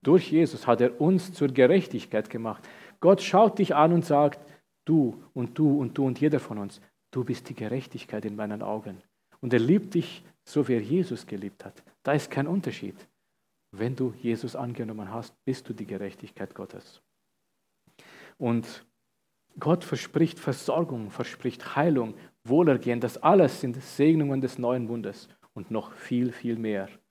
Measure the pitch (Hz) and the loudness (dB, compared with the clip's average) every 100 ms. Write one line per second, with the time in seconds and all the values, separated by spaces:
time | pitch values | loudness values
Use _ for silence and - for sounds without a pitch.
0 | - 175 - 156 165 123 - 113 123 - | 6 4 4 2 2 0 0 4 4 2
1 | 151 185 180 - 143 131 127 190 123 113 | 2 2 0 -2 -2 4 6 6 2 -8
2 | - 110 107 117 113 104 - - - _ | -4 -6 -6 -8 -8 -10 -14 -20 -20 _
3 | 165 196 - 190 220 220 190 147 160 170 | 4 6 6 6 6 4 0 4 6 4
4 | 170 143 147 - - - _ _ - 160 | 4 4 4 0 -20 -20 _ _ 0 2
5 | 127 - - - 120 - 156 143 123 - | 2 -2 -12 -8 -6 0 2 2 0 0
6 | 135 123 151 143 - 107 98 - _ _ | -2 2 0 0 -4 -10 -10 -12 _ _
7 | _ 127 117 113 - 110 107 127 131 117 | _ -8 -6 -6 -8 -10 -6 -6 -8 -16
8 | - 104 107 104 104 107 101 107 107 95 | -10 -8 -8 -8 -8 -6 -6 -8 -8 -18
9 | _ _ _ _ 123 120 117 190 - 175 | _ _ _ _ 2 2 4 2 2 -4
10 | - - - _ - 151 131 120 107 170 | -4 -12 -20 _ -4 -2 0 0 0 -2
11 | 185 117 - 101 98 _ 101 - _ _ | -2 -6 -10 -12 -12 _ -20 -20 _ _
12 | - 147 147 - 143 190 156 - 101 - | 0 0 0 -4 -2 -2 -4 -8 -12 -14
13 | - _ _ _ _ _ _ 98 117 127 | -20 _ _ _ _ _ _ -6 -6 -2
14 | 127 - 120 113 120 - 123 117 110 107 | -4 -4 -4 -4 -4 -8 -8 -8 -8 -8
15 | 98 113 113 _ - 131 - 107 104 95 | -10 -10 -12 _ -6 -6 -6 -12 -8 -8
16 | 98 - - - 95 - 98 98 - _ | -10 -12 -20 -14 -14 -12 -16 -16 -20 _
17 | _ _ _ _ _ _ _ _ _ _ | _ _ _ _ _ _ _ _ _ _
18 | - - - _ 123 117 117 - _ _ | -20 -20 -20 _ -2 -2 -4 -18 _ _
19 | _ _ _ _ _ - 151 175 - 131 | _ _ _ _ _ -6 0 0 -2 -8
20 | - 151 160 - - - - 147 165 123 | -4 0 0 0 -6 -6 -2 -2 -2 -6
21 | 104 - 120 - 127 - - - 165 139 | -10 -8 -10 -6 -8 -8 -6 0 2 2
22 | 113 104 - _ 113 143 170 123 123 117 | -2 -10 -20 _ 2 4 6 4 2 -2
23 | 120 - 156 190 156 - 131 123 - - | -2 0 4 6 6 2 -6 -6 -12 2
24 | 147 165 143 135 131 - 120 127 113 117 | 4 4 2 -2 -4 -4 -2 -2 -4 -6
25 | 104 - - _ _ - 92 113 - - | -8 -12 -20 _ _ -16 -6 -6 -6 -18
26 | - 120 123 117 117 117 110 101 95 - | -4 -2 -2 -4 -6 -4 -4 -4 -6 -14
27 | _ | _